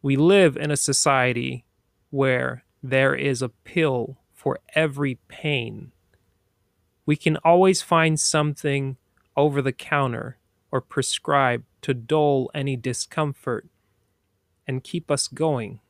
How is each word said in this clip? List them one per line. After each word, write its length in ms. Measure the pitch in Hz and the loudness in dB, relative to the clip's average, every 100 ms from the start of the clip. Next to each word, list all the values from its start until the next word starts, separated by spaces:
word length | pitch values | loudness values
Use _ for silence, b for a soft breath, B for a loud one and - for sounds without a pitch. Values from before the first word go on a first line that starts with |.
We 140 | 139 139 | 0 4
live 420 | 160 202 180 131 | 6 6 4 2
in 140 | 147 | -4
a 40 | 147 | -2
society 880 | - 135 151 135 127 120 127 123 _ _ _ _ _ | 0 0 2 2 2 0 -6 -8 _ _ _ _ _
where 560 | 139 135 127 127 120 _ _ | -2 0 0 -2 -6 _ _
there 320 | 135 131 135 | -2 2 2
is 300 | 135 139 127 | 2 -2 -2
a 60 | 123 | -6
pill 680 | _ - - 160 127 117 135 _ | _ -8 -2 0 0 -6 -12 _
for 260 | _ - - _ | _ -6 -6 _
every 460 | 156 160 139 143 123 _ | 0 0 0 -4 -4 _
pain. 640 | - 151 143 113 107 139 _ _ _ _ _ _ _ _ _ _ _ - | -8 -4 -4 -4 -12 -16 _ _ _ _ _ _ _ _ _ _ _ -2
We 100 | 151 | 0
can 220 | - 156 | 0 2
always 460 | 165 175 190 190 | 4 6 6 4
find 360 | - 165 160 156 | 2 2 2 0
something 800 | - 156 151 143 147 139 135 131 _ _ _ - | 0 0 0 -2 -2 -2 -4 -10 _ _ _ 0
over 240 | 147 143 | 2 2
the 120 | 135 | -2
counter 680 | 131 - 147 135 117 113 - _ _ _ | -4 -4 -2 0 -4 -8 -14 _ _ _
or 100 | 131 | -6
prescribed 840 | - - 127 - - 143 131 120 - _ | -4 -4 -4 -4 0 2 2 0 -6 _
to 100 | - | -6
dull 560 | 127 113 156 147 139 127 147 | -4 0 0 2 2 -2 -4
any 200 | 139 127 | -4 -4
discomfort 920 | 127 120 - - 151 135 - 117 - _ _ _ _ _ _ _ _ _ - | -4 -6 -6 -4 -4 -4 -6 -6 -8 _ _ _ _ _ _ _ _ _ -8
and 180 | 131 | -8
keep 280 | - 170 - | -6 -10 -4
us 160 | 143 - | -4 -4
going. 520 | 123 156 139 107 107 _ | -2 -2 -2 -6 -12 _